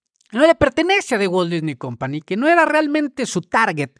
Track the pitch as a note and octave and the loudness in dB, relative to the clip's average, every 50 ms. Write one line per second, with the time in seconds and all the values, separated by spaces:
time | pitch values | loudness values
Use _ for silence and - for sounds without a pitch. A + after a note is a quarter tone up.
0 | _ _ _ _ _ _ - A3+ D4 E4 D#4+ - D4 C#4 - - E4 F4+ G4 G4+ | _ _ _ _ _ _ -2 2 4 4 4 4 2 0 0 0 0 2 0 0
1 | - - B3 G3+ G3+ F#3 F3 F#3 F3+ E3+ E3+ E3+ D#3 D#3 C#3 - - B2+ A#2+ - | 0 0 -2 0 0 0 0 0 0 0 -2 -4 -4 -4 -6 -8 -10 -10 -10 -8
2 | C#3 C3 C#3+ D3+ - - F#3 G#3 C4+ D#4 E4+ F4 D#4 D4+ D4+ D4+ D#4 C#4+ D4 D4+ | -8 -6 -6 -8 -8 -6 -4 -2 2 2 4 4 4 4 2 0 0 0 0 -2
3 | D4 C4+ - - B3+ - - F3+ - _ - A3+ A3+ G3+ E3 D3+ C#3+ C3+ _ | -2 -4 -4 -6 -6 -6 -4 -6 -4 _ 0 0 0 0 0 -2 -6 -6 _